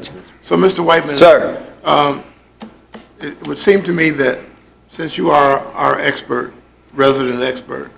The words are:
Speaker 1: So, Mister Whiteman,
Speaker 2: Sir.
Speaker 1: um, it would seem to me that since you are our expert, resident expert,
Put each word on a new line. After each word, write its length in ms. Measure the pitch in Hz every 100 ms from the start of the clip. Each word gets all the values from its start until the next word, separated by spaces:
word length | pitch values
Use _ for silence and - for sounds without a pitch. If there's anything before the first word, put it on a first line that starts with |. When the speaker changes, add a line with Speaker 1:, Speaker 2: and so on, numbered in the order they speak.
| - 92 - -
Speaker 1:
So, 120 | - 175
Mister 280 | 190 185
Whiteman, 320 | 165 165 147 139
Speaker 2:
Sir. 500 | 170 135 104 - - -
Speaker 1:
um, 400 | - 147 143 139 - _ _ - - - _ - - -
it 280 | 147 - 147
would 100 | 143
seem 240 | - 196
to 80 | 175
me 200 | 170 160
that 280 | 139 131 - - - _ _ _
since 280 | - 160 -
you 140 | 165
are 280 | 147 139 139 -
our 260 | - 139 131
expert, 540 | 143 - - 123 - - _ _ _
resident 480 | 139 135 139 127 123
expert, 500 | 127 123 113 - 69